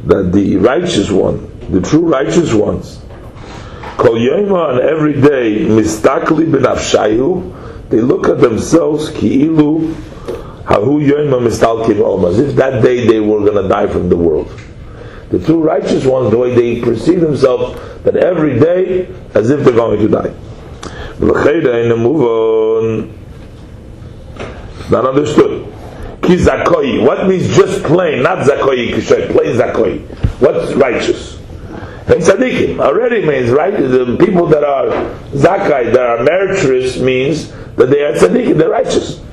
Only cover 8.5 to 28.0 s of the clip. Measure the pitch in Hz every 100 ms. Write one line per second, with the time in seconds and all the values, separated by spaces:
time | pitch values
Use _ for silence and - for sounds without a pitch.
8.5 | 104 - 165 147 151 151 - - 135 151
9.5 | 160 147 160 160 - - - - - -
10.5 | - - 101 110 147 139 147 147 127 117
11.5 | - 113 113 113 101 110 98 90 98 139
12.5 | 127 131 123 127 123 113 110 104 107 101
13.5 | 101 92 98 101 92 87 90 85 76 -
14.5 | - - - - - - - - - -
15.5 | 165 156 185 202 170 131 131 120 113 123
16.5 | 123 120 117 120 113 - 185 160 131 131
17.5 | 123 123 - - - - - 156 175 151
18.5 | 117 156 180 185 185 180 - - - 110
19.5 | 143 127 113 113 104 107 - - - -
20.5 | - - - - - - - 85 - -
21.5 | 160 131 120 117 117 113 156 120 113 113
22.5 | 110 110 113 113 110 - - - - -
23.5 | - - - - - - - - - -
24.5 | - - - - 98 127 139 151 147 -
25.5 | - - - - - - - - 175 143
26.5 | 135 - 165 139 104 117 190 196 185 120
27.5 | 120 190 196 - 170